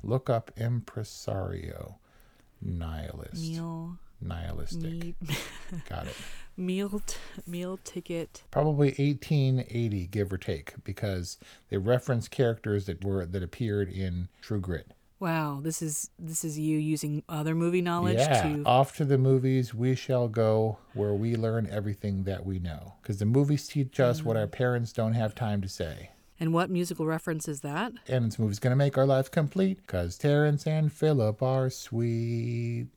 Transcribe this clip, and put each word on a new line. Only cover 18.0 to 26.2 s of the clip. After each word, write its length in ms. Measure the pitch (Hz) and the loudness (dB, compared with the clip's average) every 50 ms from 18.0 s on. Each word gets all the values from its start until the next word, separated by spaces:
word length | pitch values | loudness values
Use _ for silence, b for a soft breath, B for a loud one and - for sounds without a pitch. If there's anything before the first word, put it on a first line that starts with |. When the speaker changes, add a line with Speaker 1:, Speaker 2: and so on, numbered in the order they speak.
| - - - 117 | 2 4 4 4
Speaker 1:
Yeah, 240 | 139 151 - - | 6 6 4 4
Speaker 2:
to 220 | 175 151 151 147 147 | 4 2 0 2 4
Speaker 1:
off 320 | - 123 131 139 - - | 6 6 6 6 4 2
to 80 | - 151 | 0 2
the 140 | 135 139 131 | 4 4 6
movies 540 | 131 135 135 131 131 131 131 131 123 107 | 6 6 6 6 4 4 4 2 2 0
we 220 | 113 110 120 131 127 | -2 0 2 2 2
shall 320 | - - - 131 123 120 | 2 0 0 2 2 2
go, 520 | 113 110 117 110 110 110 110 110 113 104 - - - - | 2 2 4 4 6 6 6 4 2 0 -4 -10 -8 -4
where 200 | 107 104 104 104 | 0 0 2 2
we 220 | 101 113 117 117 | 2 2 0 0
learn 320 | 110 113 110 110 113 107 - | 2 2 2 2 0 0 -2
everything 540 | 101 107 98 107 101 - - 104 98 95 92 | -2 -2 -2 -2 -4 -4 -2 -2 -2 0 0
that 200 | 98 95 - 87 | -2 -2 -2 -2
we 140 | 95 95 90 | -4 -4 -2
know. 360 | 87 85 76 71 - 98 - - - | -4 -4 -6 -8 -10 -14 -18 -10 -6
'Cause 160 | - 104 98 | -4 -2 0
the 40 | 104 | 2
movies 440 | 107 123 139 143 143 147 139 - - | 4 6 6 6 4 2 0 -2 -2
teach 320 | - 147 131 131 - - | -2 -2 -2 0 2 4
us 240 | 127 120 120 - - | 4 4 4 2 0
what 120 | 117 110 | 0 2
Speaker 2:
Mm. 40 | 110 | 2
Speaker 1:
our 60 | 104 101 | 0 -2
parents 440 | - - 127 123 123 120 117 113 | 0 0 0 2 2 0 -2 -2
don't 200 | - 120 110 110 113 | -2 0 0 2 2
have 220 | 120 110 107 - | 2 0 0 -2
time 240 | - 120 107 104 101 | -2 -2 0 0 -2
to 60 | 95 92 | -2 -4
say. 420 | - - 87 78 69 - - - - _ | -4 -4 -6 -6 -6 -10 -14 -16 -20 _